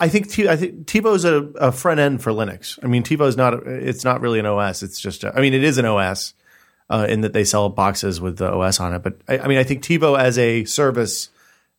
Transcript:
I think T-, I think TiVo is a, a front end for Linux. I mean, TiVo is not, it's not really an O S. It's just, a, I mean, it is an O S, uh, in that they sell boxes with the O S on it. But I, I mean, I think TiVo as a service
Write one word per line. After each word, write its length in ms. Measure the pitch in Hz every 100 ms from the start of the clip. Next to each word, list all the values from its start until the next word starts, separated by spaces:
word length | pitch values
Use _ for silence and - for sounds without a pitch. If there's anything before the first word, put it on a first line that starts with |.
I 80 | 170
think 200 | 202 202
T-, 180 | - 196
I 80 | 156
think 300 | 180 - 156
TiVo 280 | 220 220
is 100 | 196
a, 120 | 170 147 147 -
a 160 | 131
front 280 | 131 175 156
end 220 | 143 127
for 100 | 113
Linux. 460 | 110 104 90 - -
I 40 | 123
mean, 160 | 123
TiVo 240 | 120 151 143
is 80 | 123
not, 300 | 127 117 127
it's 380 | 127 131 123
not 160 | 127 123
really 200 | 120 110
an 60 | 107
O 120 | 104
S. 240 | 101 90
It's 180 | 95 -
just, 240 | 98 -
a, 100 | 104
I 60 | 131
mean, 140 | 135
it 80 | 131
is 140 | 151 131
an 60 | 117
O 120 | 104
S, 360 | 95 95 - - _ _ _ _ -
uh, 160 | 110 107
in 120 | 110
that 100 | 110
they 120 | 110
sell 240 | 98 104 101
boxes 500 | 101 98 101 101 85
with 160 | 90 85
the 120 | 92
O 80 | 95
S 160 | 92 95
on 120 | 90
it. 40 | 87
But 160 | - - -
I, 100 | 127
I 60 | 139
mean, 100 | 135
I 40 |
think 180 | 131 135
TiVo 360 | - 165 156 139
as 200 | 127 123
a 260 | 117 117
service 640 | 113 - 139 120 107 - - _ _ _ _